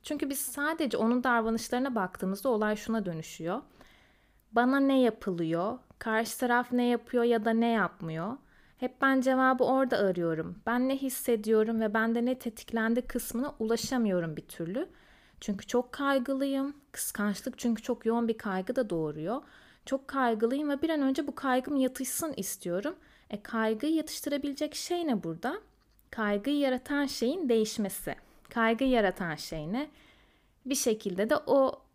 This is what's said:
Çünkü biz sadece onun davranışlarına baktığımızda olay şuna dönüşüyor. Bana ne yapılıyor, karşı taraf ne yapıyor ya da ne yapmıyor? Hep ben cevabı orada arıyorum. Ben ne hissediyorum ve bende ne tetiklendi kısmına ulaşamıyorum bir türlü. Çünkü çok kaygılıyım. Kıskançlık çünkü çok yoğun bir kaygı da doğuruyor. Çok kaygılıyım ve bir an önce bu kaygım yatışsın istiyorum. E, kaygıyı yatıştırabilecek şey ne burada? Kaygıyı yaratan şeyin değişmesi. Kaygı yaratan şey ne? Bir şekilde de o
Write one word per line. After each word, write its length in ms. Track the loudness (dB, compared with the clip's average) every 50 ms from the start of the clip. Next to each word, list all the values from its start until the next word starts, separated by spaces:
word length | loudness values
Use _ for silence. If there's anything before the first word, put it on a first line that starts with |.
| _
Çünkü 260 | -6 -4 -4 -2 -4
biz 100 | -4 -6
sadece 580 | -6 -6 -6 -4 -2 -2 0 0 -2 -2 0
onun 260 | 2 2 2 2 2 4
davranışlarına 720 | 4 4 4 4 2 0 -2 -2 -2 -2 0 0 0 0
baktığımızda 540 | 0 -2 -2 -4 -4 -4 -4 -4 0 0 0
olay 260 | 2 2 2 0 0
şuna 300 | -2 -2 -2 -2 -2 -2
dönüşüyor. 560 | -2 -6 -6 -8 -10 -10 -6 -4 -4 -4 -4 -6 -12 -20 -20 -20 -20 -20 -20 _ _ _ _ _ _ _ _ _ _
Bana 280 | 2 4 4 6 4 4
ne 220 | 4 4 6 6
yapılıyor, 800 | 6 4 2 0 -4 -4 -2 -2 0 0 0 0 0 -2 -4 -6 -12 _ -18 _
karşı 380 | -4 0 0 0 0 -2 -4
taraf 340 | -2 0 2 2 2 2 0
ne 160 | 0 2 2
yapıyor 360 | 2 2 0 -2 -2 0 2 4
ya 220 | 4 2 2 2
da 60 | 2
ne 200 | 2 4 4 4
yapmıyor? 680 | 4 2 2 0 -2 -6 -8 -6 -6 -4 -6 -6 -8 -10 _ -20 _ -20 -20 _ _
Hep 240 | _ -6 -6 -2 _
ben 200 | 2 4 4 4
cevabı 420 | 4 4 4 6 6 4 4 4 4
orada 340 | 4 4 4 4 2 2
arıyorum. 640 | 2 4 2 2 2 0 0 0 -2 -4 -6 -8 -8 -4
Ben 240 | -2 0 2 2 0
ne 80 | 0
hissediyorum 840 | -2 -2 -6 -6 -4 0 0 0 0 2 4 4 4 4 2 2 0
ve 120 | 0 0 2
bende 320 | 2 2 2 2 2 2
ne 140 | 0 0 -2
tetiklendi 640 | -4 -10 -10 -10 -12 -4 -2 0 2 2 2 0
kısmına 540 | -2 -2 -6 -6 -6 -4 -4 -4 -4 -4 -4 -4
ulaşamıyorum 760 | -2 0 0 0 0 -2 0 2 2 2 2 2 0 -2 -6
bir 100 | -8 -12
türlü. 400 | -14 -10 -8 -6 -6 -4 -6 -6 -8 -10 -20 -20 -20 -20 -20 _ _ _ -10
Çünkü 260 | -6 -6 -6 -6 -4
çok 240 | -2 -2 -2 -2 -2
kaygılıyım. 800 | -6 -4 0 2 2 2 0 0 -2 -2 0 0 0 -2 -2 -4 -6 -12 _ _
Kıskançlık 680 | -10 -8 -8 -6 -4 -2 -2 0 -2 -2 -6 -8 -8 -4
çünkü 240 | -2 -2 -2 -2 -2
çok 220 | -4 -4 0 0
yoğun 220 | 0 2 2 2
bir 100 | 0 -2
kaygı 380 | -2 -2 -2 -2 -2 -2 -2 -2
da 140 | -2 0 0
doğuruyor. 520 | 0 -2 -2 -2 -4 -4 -4 -4 -4 -6 -8 -12 -20 -20 -20 -20 -20 _ _
Çok 220 | -4 -4 -4 -4
kaygılıyım 640 | -4 -2 0 2 2 2 2 2 2 2 0 0 0
ve 120 | 0 0
bir 80 | 0 0
an 120 | 0 2
önce 260 | 2 2 2 0 -2
bu 80 | -4 -6
kaygım 400 | -4 0 2 2 2 0 0 0
yatışsın 580 | 2 2 2 0 -4 -6 -6 -4 -4 -4 -4 -4
istiyorum. 580 | -6 -6 -6 -8 -8 -4 -4 -4 -2 -4 -4 -8 -8 -18 -20 -20 -20 _ _
E, 140 | -12 -12 -10
kaygıyı 520 | -6 -2 0 0 0 0 0 0 0 0
yatıştırabilecek 800 | 0 -2 -4 -8 -8 -4 -4 -4 -2 -4 -6 -4 -4 -6 -6 -4
şey 320 | -8 -6 -4 -4 -2 0
ne 160 | 0 0 0 -2
burada? 380 | -4 -6 -4 -4 -6 -6 -6 -10 -16 _ _ _ _ _ _ _ _
Kaygıyı 480 | -6 -2 0 0 0 0 0 0 0 2
yaratan 460 | 2 0 0 -2 -4 -2 -2 0 0
şeyin 440 | -2 -2 -2 -2 0 0 0 0 2
değişmesi. 680 | 2 2 2 0 -2 -4 -4 -4 -4 -8 -8 -8 -10 -10 -14 _ _ -20 _ -6 -2
Kaygı 300 | 0 2 2 2 2 2
yaratan 520 | 4 4 4 4 2 2 0 -4 -4 -4
şey 380 | -6 -6 -8 -8 -8 -6 -4 -4
ne? 160 | -4 -4 -6 _ -20 -20 -20 -20 _ _ _ _ _ _ _ _ _ _
Bir 100 | -4 -2
şekilde 540 | 0 2 0 0 0 -2 -4 -2 -2 2 2
de 80 | 2
o 440 | 0 2 4 4 4 4 2 0 -6 _ _